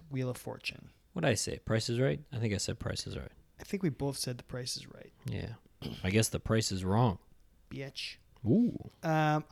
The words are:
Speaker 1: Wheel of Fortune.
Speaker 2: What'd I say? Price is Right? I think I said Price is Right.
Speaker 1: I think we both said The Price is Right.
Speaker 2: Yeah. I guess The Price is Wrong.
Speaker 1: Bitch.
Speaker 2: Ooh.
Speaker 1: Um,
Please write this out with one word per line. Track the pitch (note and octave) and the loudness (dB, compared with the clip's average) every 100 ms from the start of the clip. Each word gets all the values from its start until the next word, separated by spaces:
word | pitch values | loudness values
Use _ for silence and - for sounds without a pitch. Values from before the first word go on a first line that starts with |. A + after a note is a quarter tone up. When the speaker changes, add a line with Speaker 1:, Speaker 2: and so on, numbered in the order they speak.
| - | -6
Speaker 1:
Wheel | C3+ B2+ | -4 -4
of | B2 | -4
Fortune. | - - - - - - _ | -8 -10 -10 -12 -14 -20 _
Speaker 2:
What'd | F#3 D#3 | 0 2
I | |
say? | G#2 - - - | 2 0 -4 0
Price | A2+ - | 0 2
is | A#2+ | 2
Right? | C3+ D3 - | 2 0 -4
I | A#2+ | -2
think | A2+ | 0
I | F#2+ | 0
said | - - | 0 -4
Price | - F#2+ - | -4 -6 -6
is | - | -8
Right. | C2 - - - | -10 -14 -20 -20
Speaker 1:
I | |
think | - G3 | -6 -2
we | F#3 | 0
both | - C#3 C3+ | 0 -2 -4
said | - A#2+ | -6 -6
The | |
Price | - B2+ B2 - | -8 -8 -6 -8
is | C3+ | -10
Right. | - - - B2 | -18 -20 -12 -6
Speaker 2:
Yeah. | G2+ - A#2 - _ - G#1+ | -4 -6 -10 -18 _ -10 -4
I | F#2 | 2
guess | G#2+ A2 | 4 4
The | - | 0
Price | - A2 G#2+ | 0 2 2
is | F#2+ F#2 | 0 2
Wrong. | G#2 B2 F2+ - - - _ - | 4 4 2 -6 -20 -20 _ -14
Speaker 1:
Bitch. | C3+ C#3 - - - _ - G2+ | -12 -10 -10 -12 -12 _ -4 4
Speaker 2:
Ooh. | F3 A#3+ - - - | 4 4 0 -8 -6
Speaker 1:
Um, | E3+ D#3 D3+ D3+ D3+ | 0 4 4 4 2